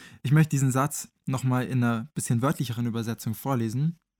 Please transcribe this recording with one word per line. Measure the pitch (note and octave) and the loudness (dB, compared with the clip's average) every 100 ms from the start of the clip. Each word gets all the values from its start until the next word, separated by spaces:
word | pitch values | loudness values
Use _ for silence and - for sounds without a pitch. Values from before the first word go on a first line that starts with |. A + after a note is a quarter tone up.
| - - | -20 -6
Ich | A#2+ | 2
möchte | D3+ D#3 | 4 4
diesen | C#3 C3+ | 4 2
Satz | B2+ D3 - - _ - | 2 0 -2 -12 _ -6
nochmal | C3 B2+ B2+ B2 | -2 0 0 0
in | B2+ | 0
einer | A#2+ A#2 - | 2 0 -4
bisschen | - - A#2+ | -6 0 2
wörtlicheren | C3 - A#2 A2+ A#2+ | 2 0 -2 -2 -2
Übersetzung | A2+ A2+ A2+ A#2 | -2 -4 -4 -6
vorlesen, | A2 C3+ B2+ A2+ A#2 D#3 E3+ _ | -6 -2 -2 0 0 -2 -4 _